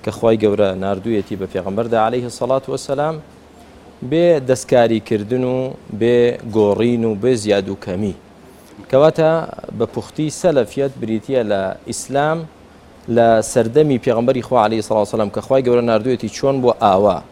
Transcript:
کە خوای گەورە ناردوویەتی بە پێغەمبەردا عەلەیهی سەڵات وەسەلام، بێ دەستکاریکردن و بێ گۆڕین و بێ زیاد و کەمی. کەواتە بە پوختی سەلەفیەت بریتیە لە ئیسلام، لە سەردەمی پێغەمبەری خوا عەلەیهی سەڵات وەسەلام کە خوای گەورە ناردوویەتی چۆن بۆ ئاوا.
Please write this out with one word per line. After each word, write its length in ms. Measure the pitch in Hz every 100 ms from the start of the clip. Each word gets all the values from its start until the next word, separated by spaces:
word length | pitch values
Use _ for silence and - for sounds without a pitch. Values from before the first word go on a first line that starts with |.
کە 60 | - 101
خوای 200 | 117 113
گەورە 260 | 107 101 101 95
ناردوویەتی 520 | 98 98 107 110 95 98
بە 60 | 95
پێغەمبەردا 460 | 95 92 98 117 113 110
عەلەیهی 240 | 127 120 -
سەڵات 260 | 123 135 135
وەسەلام، 440 | 135 - 135 151 160 - - - - - - - - 127
بێ 160 | 156 175 160 127
دەستکاریکردن 960 | 127 - 127 117 110 - 110 104 127
و 120 | 127 127 131 - - 101
بێ 180 | 117 120 120 120 117
گۆڕین 480 | 107 104 98 117 120
و 80 | 113 104
بێ 100 | 120 123
زیاد 240 | 104 101 92
و 80 | 95
کەمی. 300 | - 92 104 85 - - - - - - -
کەواتە 400 | 131 156 156 160 160 - - - 107
بە 80 | 110
پوختی 340 | - - - 156 -
سەلەفیەت 520 | 185 143 110 - 139 127
بریتیە 420 | 110 110 - 131 107
لە 120 | 98 95 - -
ئیسلام، 480 | 110 - 135 147 165 160 - - - - - - 117
لە 120 | 117 113 107
سەردەمی 460 | 127 113 131 156 123
پێغەمبەری 380 | - 113 120 131 110
خوا 120 | 123
عەلەیهی 200 | 107 110 -
سەڵات 160 | 110 101
وەسەلام 240 | 110 104
کە 60 | 110 -
خوای 160 | 135 123
گەورە 160 | 120 117
ناردوویەتی 400 | 110 117 123 110 -
چۆن 200 | 135 139
بۆ 100 | 123 -
ئاوا. 340 | 107 95 101 85 -